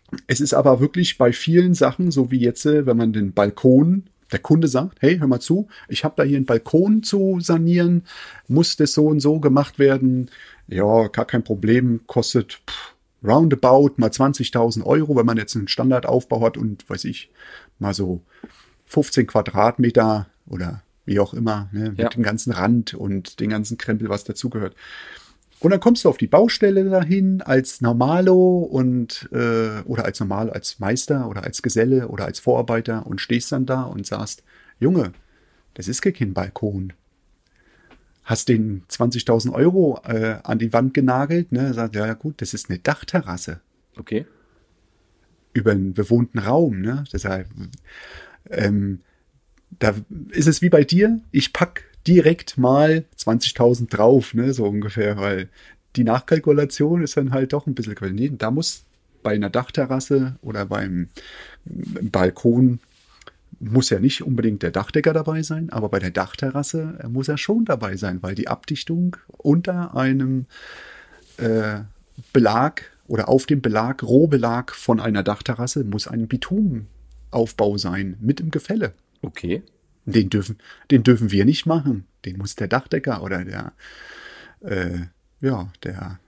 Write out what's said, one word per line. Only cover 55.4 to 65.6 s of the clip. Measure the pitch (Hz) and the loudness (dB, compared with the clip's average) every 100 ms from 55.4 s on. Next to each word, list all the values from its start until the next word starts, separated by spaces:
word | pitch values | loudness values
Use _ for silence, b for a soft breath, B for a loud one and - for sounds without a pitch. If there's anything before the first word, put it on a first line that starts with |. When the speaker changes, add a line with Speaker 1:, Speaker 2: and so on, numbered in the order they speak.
| 92 b b b _ 131 | -6 b b b _ 0
Speaker 1:
die | |
Nachkalkulation | 113 123 - 160 156 143 143 - 151 170 | 2 0 0 0 2 2 2 0 0 0
ist | 151 147 | -2 -2
dann | 135 | -2
halt | 135 131 | -2 -2
doch | 147 147 | -2 -4
ein | |
bisschen, | 127 107 101 95 | -6 -8 -6 -6
nee, | 98 139 120 | -2 -4 -4
da | 107 | -4
muss | 139 165 - _ _ _ _ | -2 -4 -8 _ _ _ _
bei | 110 | -4
einer | 107 101 | -2 -2
Dachterrasse | 120 127 - 131 131 - 139 131 131 | -2 -4 -4 -2 -4 -2 0 -2 -6
oder | - 107 98 | -10 -8 -6
beim | 104 98 90 85 B B B B B | -6 -4 -6 -6 B B B B B
Balkon | - - - - 104 95 92 - 123 120 127 120 - b b b b b _ - | -14 -12 -10 -8 -4 0 0 0 0 4 2 0 -8 b b b b b _ -14
muss | 107 123 - | -2 0 2
ja | 95 | 2
nicht | 127 - | 2 0
unbedingt | 147 117 113 104 | -4 -2 -2 -2
der | 87 | -4
Dachdecker | 95 104 156 156 | -4 -2 0 0
dabei | 160 156 156 | 0 -2 -4
sein, | 160 160 | -4 -6